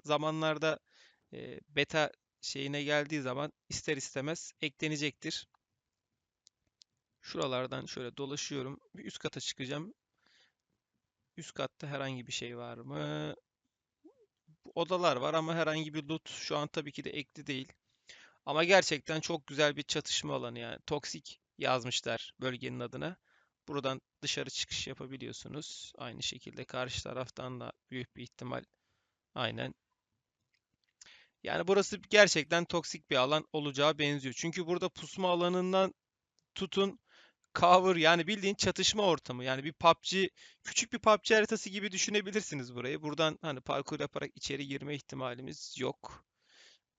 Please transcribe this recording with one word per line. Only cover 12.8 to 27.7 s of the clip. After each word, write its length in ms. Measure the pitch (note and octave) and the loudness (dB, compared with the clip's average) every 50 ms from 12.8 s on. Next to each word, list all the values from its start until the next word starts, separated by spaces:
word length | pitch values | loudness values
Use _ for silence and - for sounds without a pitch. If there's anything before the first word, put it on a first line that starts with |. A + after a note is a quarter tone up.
| A#2+ C3+ C#3+ D3+ D3+ D3 D3+ D3+ D3+ D3+ - - - _ _ _ _ _ _ _ _ _ _ _ - F4 C5 C5 A4 _ _ _ _ _ - _ - - - | -12 -10 -8 -6 -6 -4 -6 -6 -6 -8 -10 -12 -16 _ _ _ _ _ _ _ _ _ _ _ -20 -20 -20 _ _ _ _ _ _ _ -20 _ -20 -8 -4
Odalar 400 | - E3+ E3 F#3 F3 F3+ E3 C3 | -4 -2 0 2 4 4 4 4
var 180 | B2 C3 D3+ D#3+ | 4 2 2 2
ama 220 | D#3+ D#3+ D#3+ E3 | 2 2 2 0
herhangi 380 | E3+ D#3+ D#3 D#3 D#3+ D#3 D3+ D3 | 0 2 2 0 -2 -2 -4 -6
bir 100 | D#3 C#3+ | -6 -4
loot 260 | C#3+ D#3+ D#3+ - - | -4 -6 -6 -6 -10
şu 280 | - - - - D3+ | -10 -8 -6 -2 -2
an 100 | D3 D3 | -2 -2
tabii 240 | - - E3+ D3 C#3+ | -2 -4 -6 -6 -6
ki 120 | - - C#3 | -8 -10 -8
de 60 | - | -8
ekli 380 | - D3+ C#3 - - D#3 C#3+ | -6 -8 -8 -10 -12 -12 -8
değil. 260 | D3 C#3 C3 C3+ - - _ _ _ _ _ _ - - - - - _ _ - | -6 -6 -6 -6 -8 -14 _ _ _ _ _ _ -20 -20 -20 -20 -20 _ _ -6
Ama 180 | C#3 C#3+ D#3 E3+ | -2 2 4 6
gerçekten 560 | E3+ G3 F#3 F3 - D#3+ C3+ - - D#3+ D#3+ | 8 8 8 8 6 2 -2 -2 -2 -4 -2
çok 280 | - - E3+ D3+ - | -2 -2 -4 -4 -6
güzel 280 | - C#3+ C#3+ D3+ D3 C#3+ | -4 2 4 4 4 4
bir 80 | D3 C#3+ | 0 -4
çatışma 520 | - - D#3 - - - - D3+ D3 C#3+ | -4 -2 -4 -2 -2 -2 -2 -2 -2 -2
alanı 240 | C3 B2 A#2+ A#2 A#2+ | -2 -4 -4 -8 -8
yani. 200 | A#2 A#2 - - _ | -10 -10 -10 -10 _
Toksik 560 | - D#3+ C#3+ - - - D#3 - - - - _ _ _ - | -4 -4 -4 -4 -6 -10 -10 -12 -16 -18 -20 _ _ _ -2
yazmışlar 720 | C#3 C3 B2+ B2+ A#2 B2+ - - - B2 A2+ A2+ - - - - | 0 2 2 2 0 -2 -4 -4 -2 -2 -4 -4 -6 -10 -10 -6
bölgenin 380 | B2+ C3 B2+ A#2+ B2+ B2+ B2+ B2 | -4 -4 -4 -4 -6 -8 -6 -6
adına. 380 | A#2+ B2 C3 C3 D3+ E3 F3+ - _ _ _ _ _ _ _ _ _ | -8 -8 -6 -6 -6 -6 -8 -10 _ _ _ _ _ _ _ _ _
Buradan 340 | - D3 C#3+ B2+ C3+ C3+ B2+ - _ _ _ | -8 -6 -4 -2 -2 -4 -6 -10 _ _ _
dışarı 280 | - C#3 - C#3+ C3+ C3 | -6 -4 -4 -4 -4 -4
çıkış 380 | - - - - - - - | -6 -6 -6 -6 -6 -6 -6
yapabiliyorsunuz. 1080 | D3 C3 - C#3+ C3 C3+ B2+ A#2+ A2+ A2+ - - - C3+ D3 - - - - - - - | -6 -8 -10 -12 -12 -12 -10 -10 -10 -10 -12 -12 -12 -10 -10 -10 -12 -12 -14 -14 -16 -14
Aynı 260 | - B2+ B2 A2+ C3 A#2+ | -12 -12 -12 -10 -6 -6
şekilde 420 | - B2+ B2 - - - - B2+ | -6 -6 -8 -12 -14 -12 -12 -10
karşı 380 | - - B2+ B2+ B2 - - - | -8 -6 -4 -4 -4 -4 -6 -6
taraftan 560 | - A#2+ B2+ B2+ - - - C3 B2+ B2+ A#2+ | -6 -6 -6 -8 -8 -10 -10 -10 -10 -10 -10
da 120 | A#2+ A#2+ | -10 -12